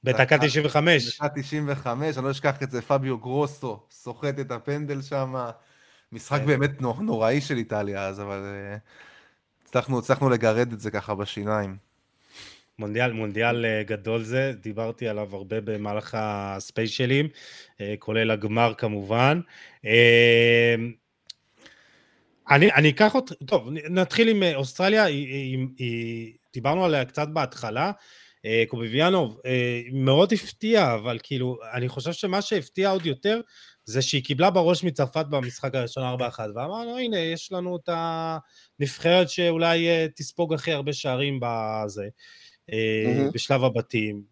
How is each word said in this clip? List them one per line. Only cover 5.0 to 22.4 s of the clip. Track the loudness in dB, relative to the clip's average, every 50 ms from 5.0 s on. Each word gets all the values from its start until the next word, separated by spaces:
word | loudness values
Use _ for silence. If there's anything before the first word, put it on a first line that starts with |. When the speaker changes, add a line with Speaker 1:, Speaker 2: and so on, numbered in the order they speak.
Speaker 2:
שם. | -8 -6 -4 -4 -4 -4 -4 -6 -8 -8 -10 -16 _ _ _ _ _ _ _ _ _ _
משחק | -16 -14 -6 -2 -2 0
Speaker 1:
כן. | 2
Speaker 2:
באמת | 2 2 2 2 0 -2 -2
נו-, | -4 -4 -2 -2
נוראי | -2 -2 0 2 2 2 2 2
של | 0 -2 -4 -4
איטליה | -2 -2 -4 -4 -4 -4 -4 -4 -6 -6
אז, | -6 -8
אבל, | -8 -8 -8 -8 -8
אה, | -8 -10 -10 -10 -10 -10 -12 _ _ -20 -20 -20 -20 -20 -20 _ _ _ _ _ _ _ _ _
הצלחנו, | -4 -2 -2 -2 0 -2 -2
הצלחנו | 2 0 0 2 4 2
לגרד | 2 4 4 2 4 4 0 0 -2
את | -8
זה | -8 -6
ככה | -6 -6 -4 -4 -4
בשיניים. | -4 -4 -6 -6 -6 -4 -2 -2 -2 -2 -4 -8 -12 _ _ _ _ _ _ _ _ _ _ -20 -20 -20 -20 -20 -20 _ _ _ -12
Speaker 1:
מונדיאל, | -10 -6 -2 0 0 0
מונדיאל, | 0 -4 -6 -6 -2 0 0 0 0 0 -2
אה, | -2 -2 -2 -4
גדול | -4 -6 -6 -4 -4 -4 -4 -4
זה, | -2 -2 -2 -2 -2 -4 -8
דיברתי | -10 -10 -6 -6 -6 -6 -6 -6 -6 -6
עליו | -4 -4 -6 -8 -10
הרבה | -12 -10 -6 -6 -6
במהלך | -4 -6 -6 -6 -6 -6 -6 -6 -8 -6 -6 -6
הספיישלים, | -4 -4 -4 -4 -6 -6 -8 -10 -12 -10 -6 -4 -4 -4 -2 -2 0 2 2 2 0 -2 -4 -12 -20 -20 -20 -20 -20 _ _ _
אה, | -8 -8 -8 -8
כולל | -6 -2 0 2 2 2
הגמר | 2 0 0 -2 2 4 4 4 2 0
כמובן. | -4 -4 -4 -4 -4 -2 2 4 4 4 4 2 -2 _ -16 -20 -20 -20 -20 _ -2
אה, | 4 8 8 10 10 10 8 8 8 8 6 6 6 6 6 6 4 2 2 -2 -6 -10 _ _ _ _ _ _ _ -20 _ _ _ _ _ _ -20 _ _ _ _ _ _ _ _ _ _ _ _ _ _